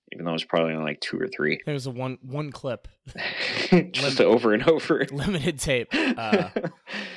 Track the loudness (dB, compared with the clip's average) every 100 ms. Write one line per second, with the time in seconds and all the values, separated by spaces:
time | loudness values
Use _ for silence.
0 | -16 -8 -4 -4 0 0 2 0 -4 -6
1 | -6 -4 -4 -2 -2 -2 -4 -6 -6 -6
2 | -6 -8 -8 -8 -8 -8 -8 -8 -10 _
3 | -16 -8 -8 -4 -4 -4 6 6 6 -2
4 | 0 4 6 6 6 4 6 4 4 2
5 | 0 -2 -2 0 -2 -2 0 0 0 0
6 | 0 0 -2 -4 -4 -4 -6 -10 -12 -10
7 | -10